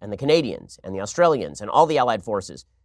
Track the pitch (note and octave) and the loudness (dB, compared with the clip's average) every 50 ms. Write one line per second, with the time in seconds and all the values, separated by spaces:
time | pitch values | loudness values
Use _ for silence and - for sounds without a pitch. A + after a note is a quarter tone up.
0 | - G#2 G#2 - C3+ C#3+ D#3 E3 D3 A2 D#2+ - - - - - - F#2+ F#2+ F#2+ | -14 -12 -10 -6 0 2 2 2 2 0 -6 -10 -12 -18 -20 -18 -14 -12 -10 -8
1 | G2+ G#2 - - F3 E3+ D#3 B2 F2 D2 D2 - G#2 G#2+ - C#3 E3 D#3 D#3 C#3 | -8 -6 0 2 4 4 4 2 -2 -6 -10 -12 -8 0 4 4 4 4 4 2
2 | B2 B2 A2 G2+ F2 A#2 G#2 G2 - - C#2 C2 - _ _ _ _ | 2 2 0 -2 -4 -4 -4 -4 -4 -6 -14 -18 -20 _ _ _ _